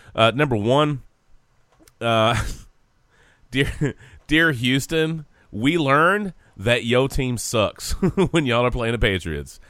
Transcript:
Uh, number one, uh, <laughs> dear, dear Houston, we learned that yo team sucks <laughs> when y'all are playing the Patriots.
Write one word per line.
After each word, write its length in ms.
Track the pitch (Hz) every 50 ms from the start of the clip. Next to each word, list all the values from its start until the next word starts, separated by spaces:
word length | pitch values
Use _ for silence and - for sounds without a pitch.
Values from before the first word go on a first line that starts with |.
| - - -
Uh, 160 | - 113 113 110
number 220 | 131 151 143 120
one, 460 | 104 101 113 127 143 151 147 147 127 - - _ _ _ _ - - _ _ _ _ _ _ _ _ _ - - -
uh, 420 | 117 117 117 113 110 110 117 110 - - - - - - - _ _ _ _ _
<laughs> 540 | _ _ _ _ _ _ _ _ _ _
dear, 440 | - 131 139 143 - - 151 135 - - - - - - - -
dear 260 | 147 160 165 165 147
Houston, 720 | 113 123 123 131 135 123 - 160 160 156 160 165 160 151 - _ _ _ _
we 260 | - 101 113 143 170 170
learned 560 | 151 135 135 147 160 175 196 208 208 190 - - - _ _
that 300 | - 95 117 120 123 98
yo 220 | 117 120 123 135 135
team 300 | - - 131 127 123 113
sucks 540 | - - - 113 101 90 - - - -
<laughs> 400 | - - - 175 - - 185 139
when 140 | - 170 151
y'all 180 | 127 117 120 123
are 60 | 123
playing 220 | 120 127 117 113 120
the 40 | 113
Patriots. 600 | 117 110 98 92 - 87 78 71 71 69 - - - -